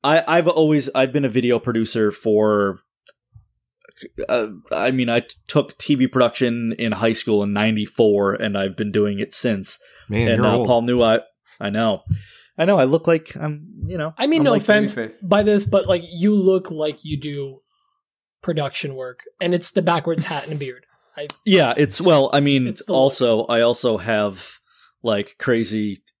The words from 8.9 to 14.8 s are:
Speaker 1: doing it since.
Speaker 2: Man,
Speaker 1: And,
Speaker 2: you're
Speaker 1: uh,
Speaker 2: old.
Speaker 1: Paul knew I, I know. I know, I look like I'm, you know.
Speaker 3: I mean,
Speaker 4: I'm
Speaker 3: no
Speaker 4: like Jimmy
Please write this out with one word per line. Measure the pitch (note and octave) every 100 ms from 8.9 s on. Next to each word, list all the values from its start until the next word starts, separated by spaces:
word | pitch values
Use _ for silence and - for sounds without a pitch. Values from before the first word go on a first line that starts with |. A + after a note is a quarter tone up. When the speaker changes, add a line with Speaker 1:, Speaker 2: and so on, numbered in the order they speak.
Speaker 1:
doing | G#2 G#2 G2
it | G#2
since. | - B2 G2+ F#2+ - _ - -
Speaker 2:
Man, | G#2 A#2
Speaker 1:
And, | A2+
Speaker 2:
you're | A#2
Speaker 1:
uh, | A2
Speaker 2:
old. | A2+
Speaker 1:
Paul | A#2+
knew | A#2+ B2
I, | A2+ A2+ - _ _ _
I | G2+
know. | G#2 A2+ F#2+ - - - - _ -
I | E3+
know, | G3
I |
look | C3 D#3+ D#3+
like | E3 D#3+ -
I'm, | D#3 D3+ E3+ G#3+ D#3+
you | F3+
know. | D#3 D#3+
Speaker 3:
I | C4+
mean, | D#4+
Speaker 4:
I'm | C#4
Speaker 3:
no |
Speaker 4:
like | G3+ -
Jimmy | G#3